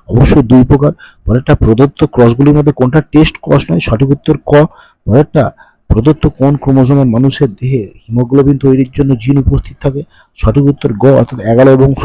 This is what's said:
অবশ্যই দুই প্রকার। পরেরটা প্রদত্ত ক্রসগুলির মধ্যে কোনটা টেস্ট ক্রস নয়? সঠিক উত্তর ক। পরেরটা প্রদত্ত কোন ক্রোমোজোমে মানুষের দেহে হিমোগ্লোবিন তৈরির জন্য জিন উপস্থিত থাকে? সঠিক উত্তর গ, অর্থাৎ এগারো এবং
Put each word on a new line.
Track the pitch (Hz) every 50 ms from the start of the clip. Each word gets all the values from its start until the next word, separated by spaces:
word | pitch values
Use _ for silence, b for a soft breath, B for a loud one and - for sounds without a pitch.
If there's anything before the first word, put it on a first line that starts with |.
| B -
অবশ্যই | 92 - - - - - 120
দুই | 110 127 127 127
প্রকার। | - 143 135 143 147 160 B B B B B B
পরেরটা | - 110 127 131 - 147
প্রদত্ত | - - 113 113 110 139 139 - - - 147
ক্রসগুলির | - - 120 117 117 120 139 143 147
মধ্যে | 151 143 147
কোনটা | 139 - 127 127 131 156
টেস্ট | - - - 151 156 - - -
ক্রস | - 160 143 139 - -
নয়? | 165 175
সঠিক | - - - - 139 135
উত্তর | 139 143 - - 151 143 -
ক। | - 147 147 151 - b b b b b b -
পরেরটা | - 101 135 151 - - 156 123 - - b b b b b b -
প্রদত্ত | - 110 117 147 151 - - 156
কোন | - - 127 139 147
ক্রোমোজোমে | 135 - 139 131 135 131 127 143 139 135
মানুষের | 127 110 117 131 135 131 - 147 127 98
দেহে | - 123 131 135 123 101 92 -
হিমোগ্লোবিন | - _ - 113 120 123 117 131 139 139 143 143 135
তৈরির | - 135 131 131 135 127 -
জন্য | - 139 139 135 113
জিন | 110 123 143 139
উপস্থিত | 131 - 139 135 - - - -
থাকে? | - 143 131 139 156 - b b b b b
সঠিক | - - - 117 143 139
উত্তর | 139 139 - - 139 117
গ, | 101 -
অর্থাৎ | 135 135 131 - - - 123
এগারো | 95 107 117 120 135 135
এবং | 135 131 135 139 135 - -